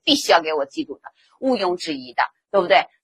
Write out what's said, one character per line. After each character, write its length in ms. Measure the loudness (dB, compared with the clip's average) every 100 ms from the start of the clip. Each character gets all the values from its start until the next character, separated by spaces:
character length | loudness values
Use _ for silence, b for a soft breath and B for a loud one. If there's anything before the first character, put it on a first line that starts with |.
必 120 | 0 0
须 160 | 4
要 100 | 2
给 120 | 2
我 120 | -4 -4
记 180 | -8
住 120 | -10 -12
的， 160 | -18 _ _ _
毋 160 | -2 -2
庸 220 | -2 -4
置 160 | -6
疑 200 | -8 -8
的， 100 | -6 -6 _ _
对 100 | -2
不 60 | 4
对？ 200 | 2 2 _